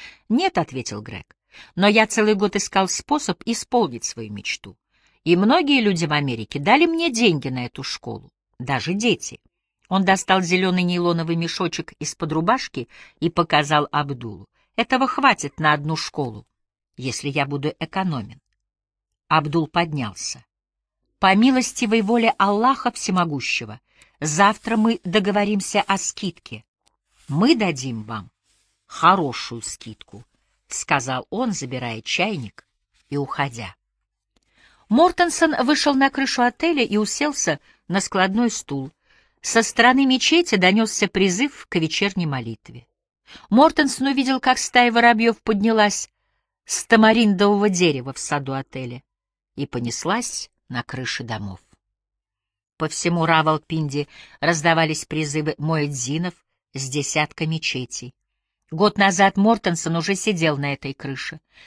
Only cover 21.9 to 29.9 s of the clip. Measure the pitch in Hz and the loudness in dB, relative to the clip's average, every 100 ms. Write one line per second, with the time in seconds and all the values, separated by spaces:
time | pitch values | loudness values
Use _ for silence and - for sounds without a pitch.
21.9 | 226 208 233 226 - 202 202 247 262 240 | 2 2 2 2 2 2 2 0 0 -4
22.9 | - - 185 170 139 - - 107 - _ | -6 -2 -2 -2 -4 -4 -6 -8 -16 _
23.9 | _ _ _ 151 156 202 214 220 220 226 | _ _ _ -4 2 2 2 -2 0 2
24.9 | - 180 208 196 208 208 208 - 202 - | 0 -2 0 2 0 0 -2 -2 -2 0
25.9 | 196 - - 185 - - 110 - _ _ | -4 -4 -6 -8 -8 -16 -18 -18 _ _
26.9 | _ _ _ - 143 247 240 185 135 131 | _ _ _ -4 2 4 4 0 -2 -8
27.9 | 113 107 110 - _ _ _ _ _ _ | -8 -10 -12 -14 _ _ _ _ _ _
28.9 | - 170 190 143 - - 117 - - 113 | 2 4 4 0 -6 -10 -12 -12 -14 -16